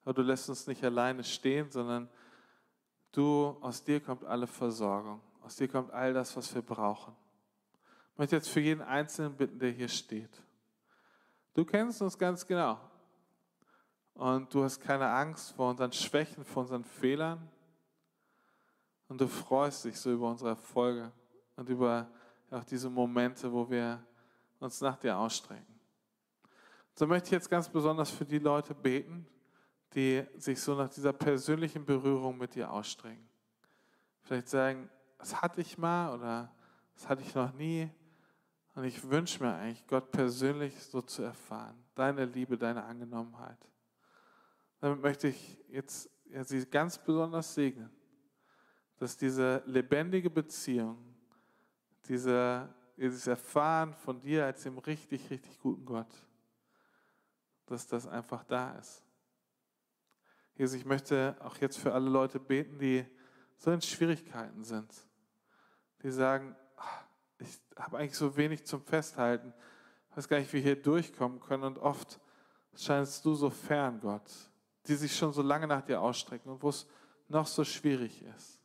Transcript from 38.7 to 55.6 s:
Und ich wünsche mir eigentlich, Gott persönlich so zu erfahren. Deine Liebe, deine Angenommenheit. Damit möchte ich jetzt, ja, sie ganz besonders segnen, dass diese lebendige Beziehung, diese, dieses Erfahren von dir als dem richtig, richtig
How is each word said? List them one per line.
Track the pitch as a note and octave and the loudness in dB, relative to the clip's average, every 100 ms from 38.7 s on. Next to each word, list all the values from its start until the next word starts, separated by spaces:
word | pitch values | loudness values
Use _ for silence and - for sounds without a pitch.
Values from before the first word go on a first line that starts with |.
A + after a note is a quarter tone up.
Und | - | -6
ich | C3 A#2+ C3 | -6 -6 0
wünsche | D3 E3+ - | 0 0 -2
mir | B2+ | -2
eigentlich, | E2+ G#2+ A2+ - | -2 -4 -8 0
Gott | C3 C3 | 0 0
persönlich | - B2+ B2 C3+ D3 C#3+ C3+ | 2 2 2 0 2 -4 -6
so | - B2+ | -6 -6
zu | A#2+ - | -6 -6
erfahren. | A#2 A#2 - A2 A2+ A#2+ B2 | -6 -8 -12 -12 -12 -16 _
Deine | - C3 C#3+ | 0 0 2
Liebe, | B2+ B2 B2+ A#2+ | -2 -2 -4 -2
deine | A#2 A#2+ | -2 -2
Angenommenheit. | G#2+ A#2+ A#2+ A#2+ A#2 A#2 B2 A#2 - _ _ _ _ _ _ _ _ _ _ _ | -6 -10 -8 -8 -8 -12 -16 -18 -20 _ _ _ _ _ _ _ _ _ _ _
Damit | C#3+ C#3+ | -2 2
möchte | C#3+ C#3 D3 | 0 2 0
ich | B2+ - - - | -2 -10 -20 -12
jetzt, | C3+ C3+ - - _ | -10 -10 -12 -14 _
ja, | - C3+ | -14 -10
sie | B2+ C3+ B2+ | -4 -4 0
ganz | D3 E3+ - | 2 0 -2
besonders | - D#3+ E3 E3 D#3 | 0 2 2 -2 -4
segnen, | - C#3 B2+ A2+ - _ _ _ _ _ _ _ _ _ _ | 0 0 0 -12 -16 _ _ _ _ _ _ _ _ _ _
dass | B2 - | -8 0
diese | C3+ C3 B2+ C3 - | 0 4 4 2 2
lebendige | B2+ B2+ D3 E3 F#3 F3 | 2 4 2 4 2 2
Beziehung, | D#3+ D3+ - - B2 A2+ A#2 A#2+ - _ _ _ _ _ _ _ _ - | 0 -2 -6 0 0 0 -4 -14 -20 _ _ _ _ _ _ _ _ -4
diese, | B2+ B2+ B2 B2 B2 C#3 - _ - | 0 4 4 4 2 -4 -16 _ -2
dieses | C3 B2+ B2+ | -2 0 -2
Erfahren | A#2+ - D3 D3+ D#3+ D#3+ | -2 2 2 4 4 0
von | D3+ - B2+ | -4 -8 -8
dir | C3+ D#3 | 0 2
als | C#3 C3+ | 2 -2
dem | C3+ C3 | -10 -10
richtig, | C#3+ D3+ - C3+ C3+ | -6 -6 -6 -8 -6
richtig | C3 - - | -10 -12 -4